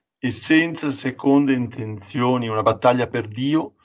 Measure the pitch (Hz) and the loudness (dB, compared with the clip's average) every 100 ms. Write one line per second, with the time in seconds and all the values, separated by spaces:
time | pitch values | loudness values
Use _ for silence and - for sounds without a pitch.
0 | _ _ 123 107 - 160 170 156 151 123 | _ _ -6 -4 2 2 2 -2 -6 -4
1 | 131 127 139 139 139 127 117 - 110 104 | -6 -2 2 4 4 2 -2 -6 -10 -10
2 | - 131 123 127 113 107 107 110 127 123 | -8 -2 0 0 -2 0 0 2 2 2
3 | 117 120 110 107 139 156 139 _ | 0 -4 -6 -6 -2 0 -2 _